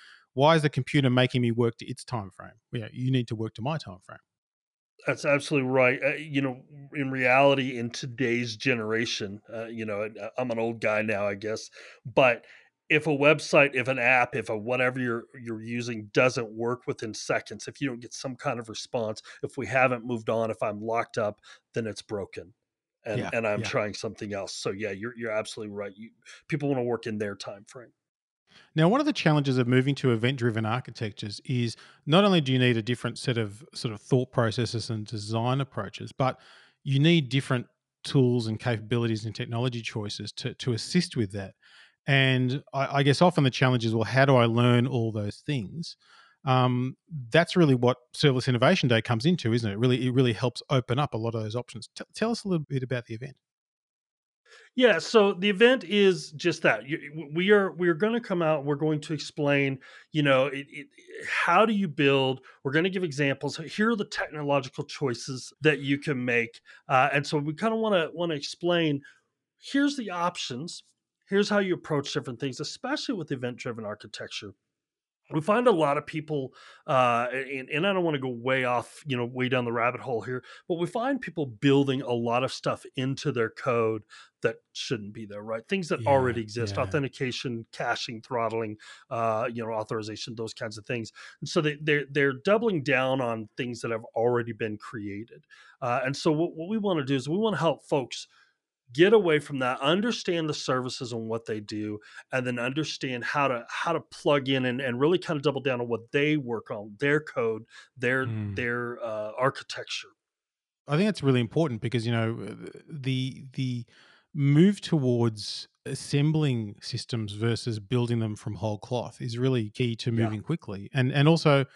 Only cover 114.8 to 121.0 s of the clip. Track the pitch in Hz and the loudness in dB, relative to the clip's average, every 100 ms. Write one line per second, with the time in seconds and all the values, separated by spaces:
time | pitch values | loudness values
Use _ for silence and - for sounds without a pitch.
114.8 | - 165 127 120 117 107 98 - - _ | 0 0 2 2 2 0 -10 -12 -14 _
115.8 | - 135 - 143 151 156 151 120 104 101 | -10 -10 -2 2 2 2 2 0 -4 -10
116.8 | - 120 - 117 107 101 117 113 - 110 | -10 -10 -6 -6 -6 -2 -2 -2 -4 -6
117.8 | 98 123 120 117 110 104 - 95 110 107 | -2 0 0 0 -2 -4 -8 -6 -4 -6
118.8 | - 123 - - 131 117 131 127 107 - | -4 -6 -6 -8 -8 0 0 0 -2 -2
119.8 | 123 113 127 117 110 107 - 165 - 98 | -2 -2 -2 0 0 -2 -6 -6 -6 -12
120.8 | 101 139 | -6 0